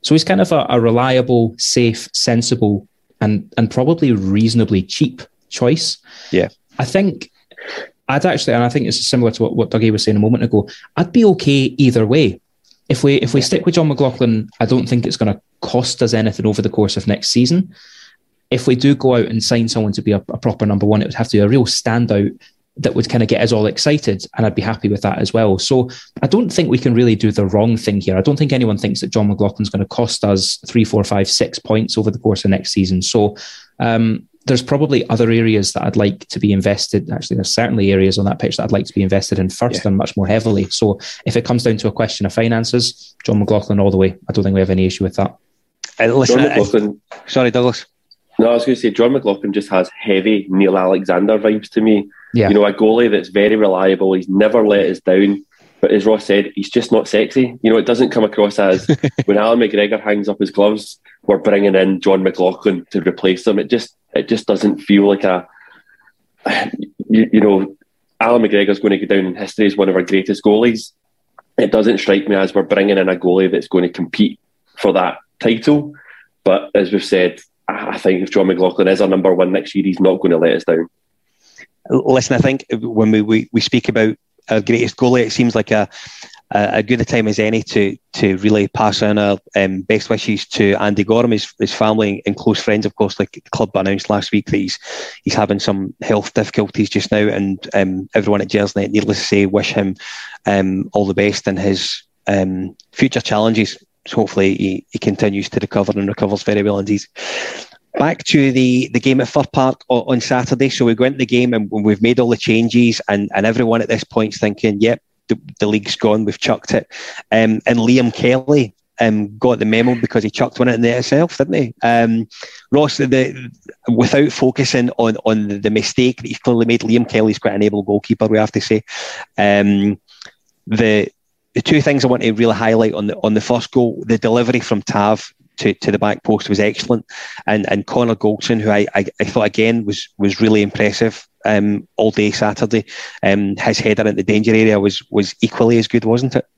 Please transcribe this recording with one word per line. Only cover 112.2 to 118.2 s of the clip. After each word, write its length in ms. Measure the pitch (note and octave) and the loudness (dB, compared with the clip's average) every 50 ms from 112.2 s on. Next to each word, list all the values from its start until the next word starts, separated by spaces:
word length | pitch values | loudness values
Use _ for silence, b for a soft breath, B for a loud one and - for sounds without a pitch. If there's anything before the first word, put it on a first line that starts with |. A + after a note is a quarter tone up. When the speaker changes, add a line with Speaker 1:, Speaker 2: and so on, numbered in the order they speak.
| B2 A#2 | 2 0
Speaker 2:
the 80 | A#2 | 0
changes 640 | - - - A2 A2 A#2 A2+ A2+ A#2+ A#2+ A#2 A2+ - - | 0 0 0 2 2 2 2 2 2 2 2 2 -2 -4
and, 220 | - G2+ G2+ G#2 - - | -2 -2 -2 -2 -2 -2
and 120 | G2 G2+ | -2 0
everyone 360 | A2 A2+ A#2+ B2 A2+ A#2 A2+ | 0 0 0 0 0 0 0
at 60 | A2 | 0
this 160 | - A2+ G#2 - | -2 -2 -4 -4
point's 340 | _ - A#2 A2 G#2+ - | _ -2 -2 -2 -2 -4
thinking, 440 | - - G#2+ G2+ - - A2 G2+ G2+ | -2 -2 -2 -2 0 -2 -2 0 2
"Yep, 200 | A2 A2+ A#2+ - _ _ _ _ _ _ | 0 0 0 -2 _ _ _ _ _ _
the, 100 | A#2 - - - - _ | -6 -6 -6 -20 -6 _
the 80 | G#2 | -2
league's 280 | G#2 G#2+ A2 G2+ - - | 0 0 -2 -2 -4 -6
gone, 300 | - - A2 G#2+ A2 A2 | -2 0 2 2 2 0
we've 140 | G2+ - - | -4 -6 -4
chucked 340 | - - A2+ - - - G3 | -2 -2 -2 -2 -2 -2 -2
it." 140 | G3+ - B B B B B B B B _ | -2 -2 B B B B B B B B _
Um, 300 | - A2+ A2+ A2+ A2 G#2+ - | 0 2 2 2 0 0 0
and 140 | - A#2+ A#2 | 0 0 0
Liam 340 | A2+ A#2 B2 C3 B2 A#2+ A2 | 2 2 4 4 2 0 -2
Kelly, 640 | - | 0